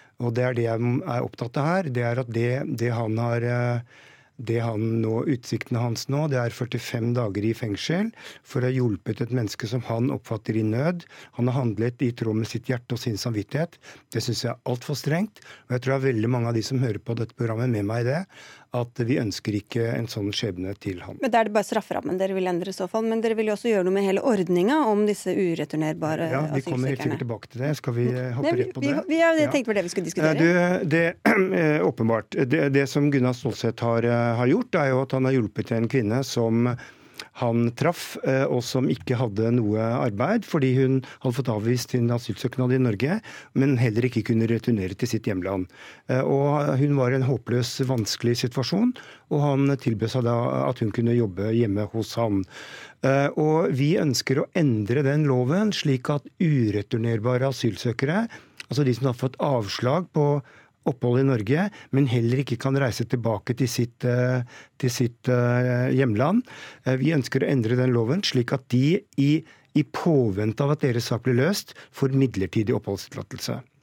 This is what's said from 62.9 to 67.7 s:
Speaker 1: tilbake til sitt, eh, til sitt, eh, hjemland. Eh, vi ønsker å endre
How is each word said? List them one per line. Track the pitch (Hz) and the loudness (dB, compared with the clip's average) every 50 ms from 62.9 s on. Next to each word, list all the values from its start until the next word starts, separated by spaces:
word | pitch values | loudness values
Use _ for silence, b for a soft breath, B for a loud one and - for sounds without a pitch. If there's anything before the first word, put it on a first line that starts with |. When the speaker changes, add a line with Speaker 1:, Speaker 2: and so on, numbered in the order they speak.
| - - 117 | 0 -2 -4
Speaker 1:
tilbake | - - 123 113 117 110 - - - 117 | -2 -2 -2 0 0 -2 -2 -2 -4 -2
til | - 131 120 | 0 -2 -2
sitt, | - - 120 120 - - - | 0 0 -2 -2 -4 -4 -2
eh, | 123 120 123 123 127 127 127 123 B B B B B B - | 0 0 2 2 2 0 -2 -2 B B B B B B -4
til | - 123 | -2 -2
sitt, | 120 - 123 117 120 _ - 127 | 0 0 -2 -2 -2 _ -2 0
eh, | 123 123 120 120 120 123 127 127 123 123 127 131 131 | 2 2 4 2 2 2 2 2 2 2 2 2 2
hjemland. | 127 135 123 104 107 131 160 202 240 - B B B B B B B B | 2 2 2 2 2 2 4 2 2 0 B B B B B B B B
Eh, | 127 131 | 0 0
vi | 131 139 156 165 | 2 2 2 2
ønsker | 147 120 - - 135 - | 2 0 0 0 0 0
å | - | 2
endre | 147 127 107 110 | 2 2 2 2